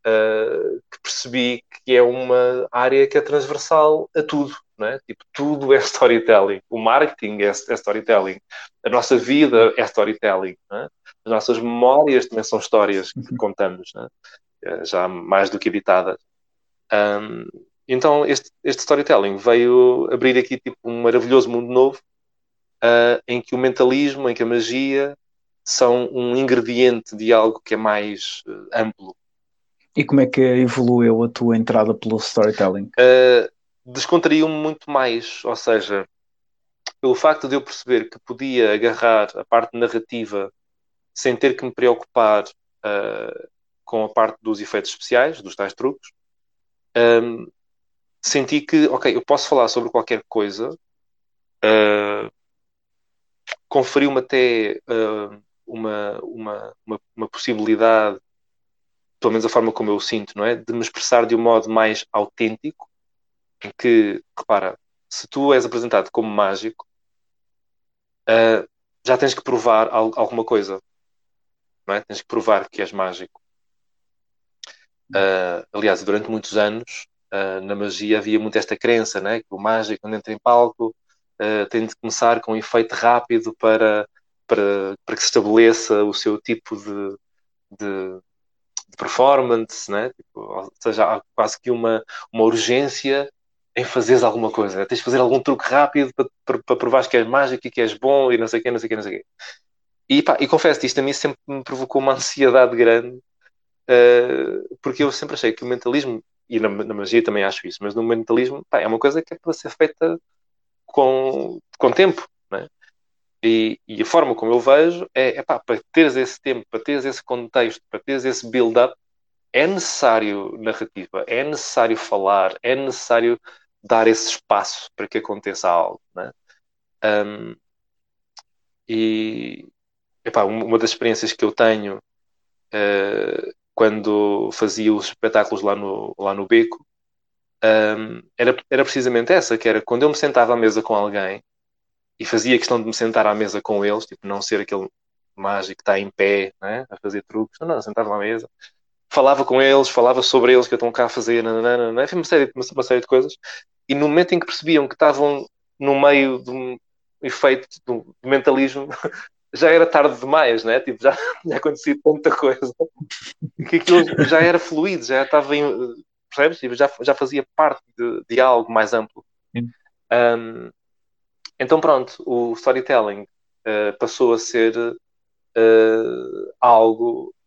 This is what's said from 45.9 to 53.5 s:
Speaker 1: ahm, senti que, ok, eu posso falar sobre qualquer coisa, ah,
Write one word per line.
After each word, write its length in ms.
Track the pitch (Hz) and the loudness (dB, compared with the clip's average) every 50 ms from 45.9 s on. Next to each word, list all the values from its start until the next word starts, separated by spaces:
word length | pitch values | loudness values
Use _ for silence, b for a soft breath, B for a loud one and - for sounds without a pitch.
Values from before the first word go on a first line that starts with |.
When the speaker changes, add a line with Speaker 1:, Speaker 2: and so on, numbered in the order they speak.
| 147 - _ - _ _ _ _ _ _ _ _ _ _ _ _ _ _ _ _ _ | -4 -6 _ -20 _ _ _ _ _ _ _ _ _ _ _ _ _ _ _ _ _
Speaker 1:
ahm, 520 | 117 117 117 117 117 117 120 113 120 120 - _ _ _ _ _ _ _ _ _ _ _ _ _ _ | 4 4 6 6 4 2 -2 -8 -10 -14 -18 _ _ _ _ _ _ _ _ _ _ _ _ _ _
senti 400 | - - - 147 131 - 151 147 | -8 -2 -2 -2 -2 0 -2 -4
que, 280 | 147 - 160 156 151 151 | -2 2 2 4 4 4
ok, 260 | 131 - - 135 - | 0 0 -2 0 -2
eu 80 | 120 - | -2 0
posso 240 | - 143 139 - - | 0 0 0 0 0
falar 200 | 151 135 117 113 | 2 2 2 2
sobre 220 | - 123 117 117 | 0 -4 -4 -2
qualquer 320 | - 120 113 - 120 107 - _ | -2 -2 -2 -2 -6 -6 -6 _
coisa, 480 | - 110 104 101 95 104 113 139 160 _ _ _ _ _ _ _ _ _ _ _ _ _ _ _ _ _ | -4 -4 -2 -2 -6 -8 -10 -10 -10 _ _ _ _ _ _ _ _ _ _ _ _ _ _ _ _ _
ah, 680 | - 107 110 110 107 104 104 104 104 104 104 104 107 107 _ _ _ _ _ _ _ _ _ _ _ _ _ _ _ _ _ _ _ _ _ _ _ - | 2 4 4 6 4 4 2 0 -2 -4 -6 -6 -8 -12 _ _ _ _ _ _ _ _ _ _ _ _ _ _ _ _ _ _ _ _ _ _ _ -16